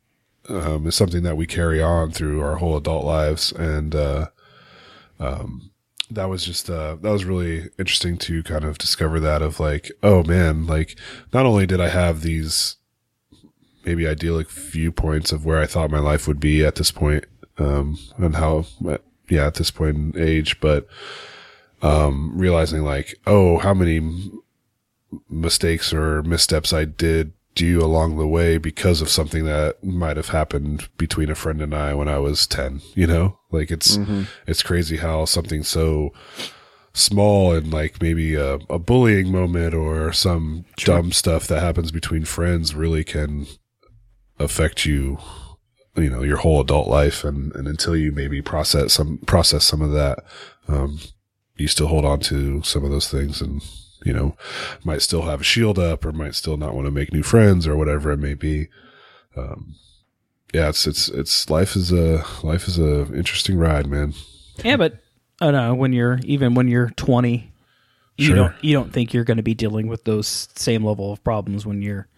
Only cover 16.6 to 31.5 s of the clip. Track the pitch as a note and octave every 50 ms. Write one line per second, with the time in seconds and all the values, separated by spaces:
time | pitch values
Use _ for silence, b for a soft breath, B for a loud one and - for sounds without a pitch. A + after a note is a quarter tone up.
16.6 | D2+ D2 - - D#2+ - - - D2+ D2 D2+ D2 - - _ _ - - _ -
17.6 | D2+ C#2+ C#2+ C#2+ C#2+ C#2+ D2 - - - - - F#2 D#2+ D2+ D#2+ D#2+ D#2 D#2+ D#2
18.6 | E2 - - - E2+ F2 C#2+ - - _ _ _ _ - F2+ D2+ C#2+ D2+ - -
19.6 | E2 - - - E2 D2+ D2 D2+ D2+ D#2 - F2 E2 D#2+ D#2+ D#2+ D#2 - - -
20.6 | - D2+ D2 D2 - B B B B B B B B B B B B B B B
21.6 | B B B _ - D#2 D2+ D2+ D2 C#2+ C#2 C#2 D2+ - A1 F2+ F#2 F2+ F2 E2
22.6 | D#2+ D2+ D#2 D#2 D2+ D2 C#2 C#2+ C#2+ - - - _ - G#2 G2+ F#2+ F2 E2+ E2
23.6 | F2+ G2 G2 F#2+ F2+ E2 D#2+ D#2+ D#2 D#2+ E2 F2 G2+ F#2+ G2 - - _ _ _
24.6 | _ _ _ _ _ _ _ _ _ _ D#2 - - _ - D#2+ E2 E2 - -
25.6 | - E2+ E2 D#2+ - - E2 D#2 D#2 D#2 D#2 D2+ D2+ E2 E2+ D#2+ - - E2+ D2+
26.6 | D2+ - E2+ D#2 D#2 D2+ D2+ - E2 E2 D#2+ D#2+ D#2 D2+ - _ _ _ _ -
27.6 | E2+ E2+ F2 E2+ D#2+ D#2+ D#2+ D#2+ D#2+ E2 D#2 D#2 D#2 D2+ D#2+ E2+ F2 E2 E2 D#2+
28.6 | D#2 D#2+ - - - F#2 E2+ D2+ D#2+ - - - D#2 D2 E2 D#2+ D#2+ D#2 D2+ D2+
29.6 | D2+ D2+ - - - F#2 F2+ F2 F2 D#2 D2 D2+ D2+ - - D#2+ D2+ - - C#2+
30.6 | D2 D2 D2+ D2 - - - - E2 D#2 - D#2+ D#2 D2+ D#2 - - D#2+